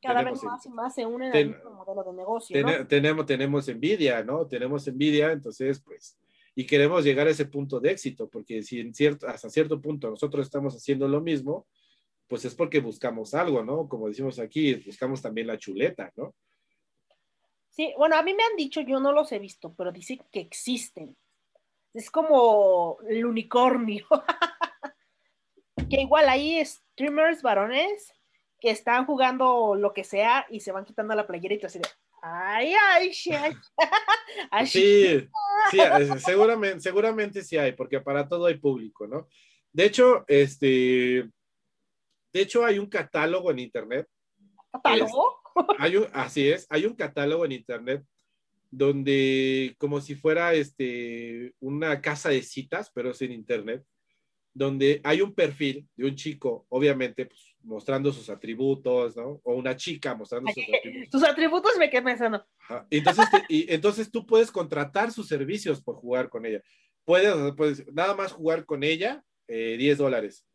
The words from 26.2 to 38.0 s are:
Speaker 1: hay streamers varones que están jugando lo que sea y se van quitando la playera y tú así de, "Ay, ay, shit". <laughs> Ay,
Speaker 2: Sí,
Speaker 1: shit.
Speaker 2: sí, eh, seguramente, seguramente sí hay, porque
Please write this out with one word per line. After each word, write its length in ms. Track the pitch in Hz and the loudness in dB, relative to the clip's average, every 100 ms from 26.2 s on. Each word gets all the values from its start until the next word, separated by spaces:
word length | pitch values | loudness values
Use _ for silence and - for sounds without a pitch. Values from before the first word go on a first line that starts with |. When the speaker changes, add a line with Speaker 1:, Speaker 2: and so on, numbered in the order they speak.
| 285 | 4
Speaker 1:
hay 360 | 262 294 330 | 4 0 -2
streamers 800 | 302 - _ - 285 294 320 320 | -4 -8 _ -6 -4 2 0 2
varones 680 | 247 202 208 254 359 415 - _ _ _ _ _ | 0 0 0 -2 -2 -4 -12 _ _ _ _ _
que 100 | 233 | -2
están 360 | 214 - 240 262 | -2 0 0 0
jugando 680 | 277 262 254 254 247 220 202 | 0 0 2 2 2 2 2
lo 160 | 202 | 0
que 100 | 202 | -4
sea 440 | 190 196 220 254 - | -6 0 2 2 0
y 100 | 226 | -12
se 120 | 208 | -10
van 120 | 190 | -10
quitando 300 | 196 - 214 | -10 -8 -4
la 120 | 214 208 | -4 -4
playera 280 | 175 185 | -8 -6
y 40 | 202 | -6
tú 60 | 190 | -6
así 120 | 175 | -8
de, 60 | 165 - _ _ | -10 -10 _ _
"Ay, 520 | 165 170 190 214 269 392 403 | -10 -6 -2 -2 2 4 6
ay, 200 | 349 370 | 6 4
shit". 460 | - 339 294 302 - _ - | -4 -4 -2 -2 -4 _ 0
<laughs> 720 | 320 415 415 453 453 427 320 | 2 2 2 0 0 -12 -4
Ay, 160 | 208 254 | -2 2
Speaker 2:
Sí, 140 | 190 | 6
Speaker 1:
shit. 500 | 196 202 190 147 - - 403 403 415 | 8 8 8 4 0 -6 -2 2 4
Speaker 2:
sí, 80 | 381 | 6
eh, 380 | - 415 427 - | 6 6 4 0
seguramente, 600 | - 190 220 226 202 175 | 0 4 4 4 -2 -2
seguramente 600 | 185 185 220 220 202 202 | -2 0 0 0 -6 -6
sí 140 | 175 160 | -4 0
hay, 160 | 139 | 0
porque 280 | 127 123 135 | -2 -6 -6